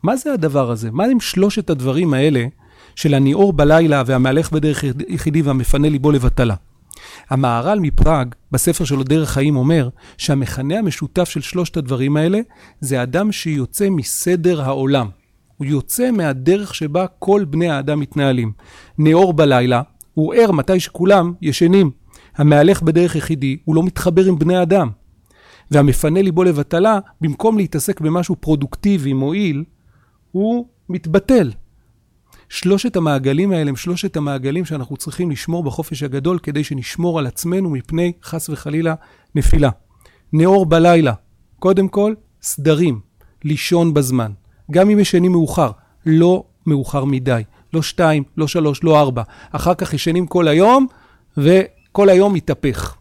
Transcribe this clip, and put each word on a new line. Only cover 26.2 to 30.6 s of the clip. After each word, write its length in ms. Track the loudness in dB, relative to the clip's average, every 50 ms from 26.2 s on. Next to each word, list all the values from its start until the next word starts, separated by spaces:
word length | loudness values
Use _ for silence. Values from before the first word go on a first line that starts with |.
ליבו 220 | 0 2 2 2 2
לבטלה, 560 | 2 2 0 -2 _ 0 0 2 2 2 0 -2 -8 _ _
במקום 360 | -6 -6 -4 -2 -2 0 0 0
להתעסק 440 | -2 -2 -4 -6 -4 -4 -4 -2
במשהו 340 | -2 -2 -2 -2 -2 -4 -6
פרודוקטיבי, 800 | -6 0 -2 0 0 -2 -6 -8 -4 -2 0 0 0 0 -2 -2
מועיל, 500 | -2 -2 -2 -2 -2 -2 -2 -4 -4 -8 _ _ _ _ _ _ _ _ _ _ _ _ _ _ -4
הוא 300 | -2 -2 -2 -4